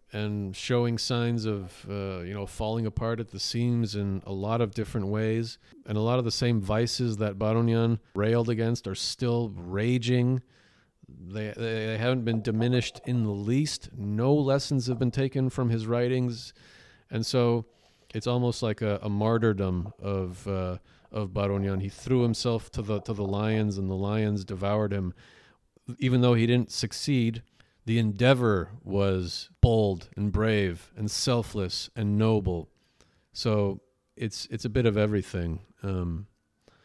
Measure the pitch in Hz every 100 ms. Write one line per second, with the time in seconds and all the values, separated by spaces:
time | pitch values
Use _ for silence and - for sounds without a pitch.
0 | _ 104 107 104 101 98 - 123 120 117
1 | - 123 120 120 110 101 92 - - 101
2 | 98 92 87 101 98 - 110 113 110 -
3 | 117 117 113 95 - 117 120 120 110 104
4 | 101 95 - 98 101 117 113 98 107 117
5 | 98 107 110 113 113 - _ - - 107
6 | 113 123 117 - 123 117 98 107 120 -
7 | 123 107 107 98 107 113 117 113 117 113
8 | _ - 107 117 117 113 113 120 - 95
9 | - - 123 120 117 95 87 95 113 127
10 | 117 123 123 131 - _ _ _ _ _
11 | - - 87 101 107 - 113 110 110 110
12 | 117 127 113 113 107 110 120 127 117 -
13 | - 123 110 101 101 127 151 - - 139
14 | 104 107 127 147 135 139 135 139 120 120
15 | 123 127 135 135 131 - 123 113 110 120
16 | 123 127 123 117 - - - - - -
17 | - 113 113 131 120 117 110 _ _ _
18 | _ 117 113 123 120 113 113 104 110 101
19 | 104 101 110 117 113 98 95 90 87 -
20 | 95 98 92 90 101 95 92 90 - _
21 | _ 107 101 98 101 101 98 95 98 -
22 | - 127 120 110 123 117 - - 104 104
23 | - 104 101 101 107 110 107 98 95 95
24 | 101 107 107 104 90 95 98 104 107 101
25 | 90 - - - - _ _ _ - 123
26 | 127 123 123 120 117 123 117 - 110 -
27 | - 135 113 117 - _ _ _ - 113
28 | 110 101 123 131 120 101 85 113 - 98
29 | 98 95 90 - - - 131 113 104 92
30 | - - 104 98 110 107 95 85 - -
31 | 107 - - 120 107 110 92 - - -
32 | 104 104 110 110 92 87 78 _ _ _
33 | _ _ _ - 120 107 101 98 _ _
34 | _ - 110 - - - 120 113 117 104
35 | 104 104 90 95 85 85 - _ 98 92
36 | 87 82 101 _ _ _ _ _